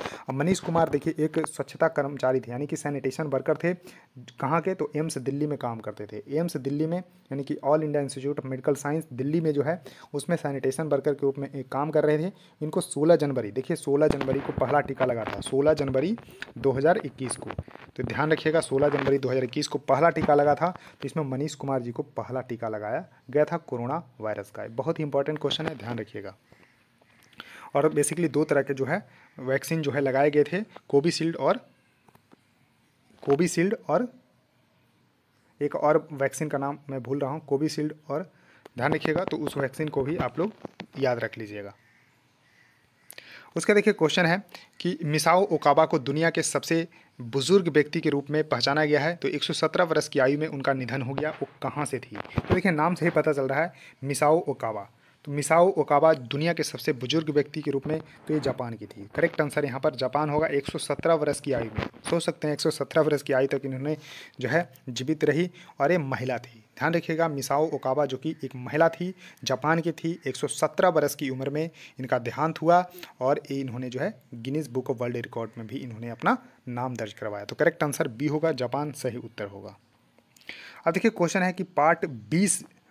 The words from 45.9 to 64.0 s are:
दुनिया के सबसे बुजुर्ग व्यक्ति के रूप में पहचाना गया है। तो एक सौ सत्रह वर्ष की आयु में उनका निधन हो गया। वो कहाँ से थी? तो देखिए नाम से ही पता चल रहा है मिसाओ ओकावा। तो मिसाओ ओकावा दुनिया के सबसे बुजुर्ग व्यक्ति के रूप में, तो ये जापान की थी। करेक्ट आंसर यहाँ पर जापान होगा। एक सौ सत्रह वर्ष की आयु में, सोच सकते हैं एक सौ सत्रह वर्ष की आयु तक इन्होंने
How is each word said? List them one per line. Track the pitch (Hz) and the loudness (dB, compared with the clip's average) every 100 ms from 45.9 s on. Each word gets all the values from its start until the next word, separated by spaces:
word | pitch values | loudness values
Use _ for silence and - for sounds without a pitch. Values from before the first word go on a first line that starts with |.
| 160 | 4
दुनिया | 127 147 165 | 0 0 2
के | 165 | 2
सबसे | 156 143 - 165 170 _ _ - | 0 -2 0 0 -2 _ _ -14
बुजुर्ग | 120 135 131 196 170 | -6 -2 4 4 6
व्यक्ति | 151 147 165 | 2 2 0
के | 156 | 0
रूप | 143 143 | 0 0
में | 151 | -2
पहचाना | 151 120 131 147 | 0 0 2 2
गया | 156 147 | 4 4
है। | 151 175 | 2 0
तो | 139 | -2
एक | 147 | -2
सौ | - | -4
सत्रह | 160 156 - | 0 0 2
वर्ष | 175 151 - | 2 2 0
की | 143 | 2
आयु | 131 147 | 4 2
में | 156 | -2
उनका | 143 135 | -2 0
निधन | 135 123 135 | 0 -2 -4
हो | 123 | -4
गया। | 139 151 | -4 -4
वो | - - - | -4 -10 -8
कहाँ | 135 143 | -8 -4
से | 143 123 | -6 -6
थी? | - - | -8 -14
तो | - - - | -6 -6 0
देखिए | 180 190 | 2 2
नाम | 156 160 | 4 2
से | 180 170 | 2 2
ही | |
पता | 160 151 | 4 2
चल | 143 135 | 2 0
रहा | 139 | 0
है | 170 - - - | 0 -4 -20 -10
मिसाओ | 135 139 147 160 | -4 2 4 4
ओकावा। | 170 135 113 107 98 _ _ _ | 2 -4 -4 -6 -10 _ _ _
तो | - | -8
मिसाओ | 143 143 165 180 | -4 4 6 6
ओकावा | 190 143 143 160 | 4 4 6 6
दुनिया | 156 120 143 165 | 4 0 -2 0
के | 165 | 0
सबसे | 151 127 - | -4 -4 -4
बुजुर्ग | 131 123 160 156 | -2 0 -2 2
व्यक्ति | 147 147 156 | 0 0 -4
के | 147 | -4
रूप | 135 143 | -4 -2
में, | 156 | -6
तो | - - - | -8 -14 -2
ये | 151 | -2
जापान | 135 127 123 | 0 -4 -6
की | 113 104 | -10 -14
थी। | - 101 | -16 -10
करेक्ट | - 160 - | 0 0 2
आंसर | 147 151 | -2 0
यहाँ | 143 127 | -2 0
पर | 156 127 | -2 0
जापान | 131 143 151 | -2 0 2
होगा। | 147 160 | 2 2
एक | 143 - | 2 -2
सौ | 156 | -6
सत्रह | - 143 165 | -4 0 4
वर्ष | 165 147 139 | 4 2 -2
की | 139 | 0
आयु | 123 113 | -2 -2
में, | 107 - - - | -4 -6 -6 -2
सोच | 170 | 0
सकते | 165 151 151 | 0 -2 -2
हैं | |
एक | 147 | 0
सौ | 165 | 0
सत्रह | - 131 165 | -2 0 2
वर्ष | 151 147 | 4 2
की | - | 2
आयु | 131 139 | 2 2
तक | 139 | 0
इन्होंने | 139 131 143 151 | -4 -6 -4 -4